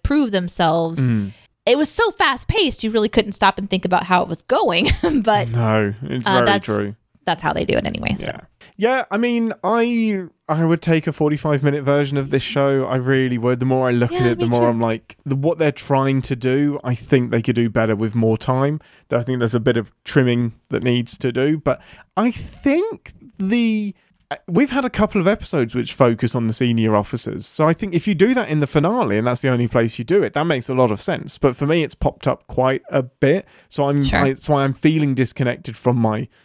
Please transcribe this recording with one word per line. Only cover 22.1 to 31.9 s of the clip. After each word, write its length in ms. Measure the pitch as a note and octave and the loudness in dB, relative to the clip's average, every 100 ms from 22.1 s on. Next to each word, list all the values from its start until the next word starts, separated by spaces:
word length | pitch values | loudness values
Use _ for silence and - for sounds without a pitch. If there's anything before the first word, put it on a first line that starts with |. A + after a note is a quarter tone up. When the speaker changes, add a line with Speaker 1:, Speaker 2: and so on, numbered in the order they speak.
| - | -2
Speaker 2:
I 140 | A3+ | 0
think 840 | - - - C#4+ D4+ A4 G#4+ - - C4+ _ | -2 -12 -4 0 0 -2 -6 -16 -20 -20 _
the, 560 | F#3+ A#3+ A3+ G#3+ G#3 - _ _ _ - - | -2 0 2 0 -4 -8 _ _ _ -12 -2
we've 220 | F3 C#4 | 0 2
had 120 | B3+ | 0
a 60 | B3 | -2
couple 320 | - G#3 G#3+ | 0 0 2
of 60 | F3 | 0
episodes 460 | G#3 - E3 A2+ | 0 -2 -2 -2
which 200 | B2 A#2 | -2 -6
focus 420 | - B2 A#2 A#2 B2+ | 2 2 4 -2 0
on 120 | A2+ | -2
the 60 | |
senior 440 | A2+ B2 A#2 A2 G#2+ | 0 0 2 2 2
officers. 480 | G2+ A#2 - G#2 - | 0 -6 -6 -8 -10
So 180 | - D#3 | 0 0
I 60 | |
think 220 | E3 G#3 | 2 -2
if 160 | E3+ G#3 | -2 0
you 40 | |
do 200 | F3+ G3+ | 2 4
that 160 | B3+ A3 | 2 0
in 100 | D3+ | -2
the 80 | C#3+ | 0
finale 500 | D#3+ D#3 A#3+ D#3+ G#2 | 2 2 0 0 0
and 80 | A#2+ | 0
that's 140 | B2 | 0
the 80 | C3+ | 0
only 200 | B2 A#2+ | 0 2
place 280 | B2+ A#2 - | 0 0 -2
you 60 | |
do 180 | A2+ F#3+ | 0 0
it, 120 | C3 | 2
that 100 | C#3+ | -2
makes 240 | E3 C#3 A#2 | -2 -2 -2
a 60 | |
lot 180 | B2+ B2+ | 2 2
of 80 | G#2 | 2
sense. 380 | - E3 - - | -2 -4 -6 -2
But 180 | C#3 B2 | -2 0
for 100 | C#3+ | -2
me, 160 | E3 | 0
it's 140 | D3 | -2